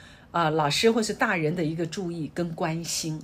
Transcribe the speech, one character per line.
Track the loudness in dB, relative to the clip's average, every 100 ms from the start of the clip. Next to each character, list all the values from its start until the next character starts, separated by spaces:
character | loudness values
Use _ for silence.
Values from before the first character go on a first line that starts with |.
| -18 -20 -4
啊， | 0 2
老 | 4 2
师 | 4 4
或 | 4
是 | 0
大 | 0 0 2
人 | 0 0
的 |
一 | 0 -2
个 | -4
注 | -4 -6
意 | -4 -6
跟 | -4 -4
关 | -2 -2 -2
心 | -4 -4 -4 -6